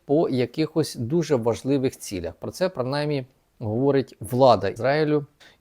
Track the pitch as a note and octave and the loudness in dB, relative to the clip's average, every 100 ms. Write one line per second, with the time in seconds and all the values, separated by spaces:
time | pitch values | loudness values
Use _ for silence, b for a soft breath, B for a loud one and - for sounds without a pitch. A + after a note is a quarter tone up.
0 | - C#3+ E3+ B2+ A#2+ - D3+ - C#3+ - | -2 0 2 0 -2 -2 -2 -2 -2 -4
1 | A#2 E3+ D#3 C3 A2+ G#2+ B2+ C#3 C3 - | -2 -2 0 0 0 -2 0 0 0 -4
2 | - F#2+ E2+ - A2 - F3+ F#3 B2 C#3+ | -8 -8 -8 -10 -12 -4 -4 -2 -4 -4
3 | D3 C#3+ B2+ _ _ - G#2+ A2+ C#3 C#3 | -2 -4 -6 _ _ -10 -4 0 2 2
4 | - - G#2 B2 C3 G#2 G2 F#2 A#2+ D3+ | -2 -8 -4 4 6 6 2 -2 -2 0
5 | D3+ D3+ C#3+ _ B B | 2 0 -2 _ B B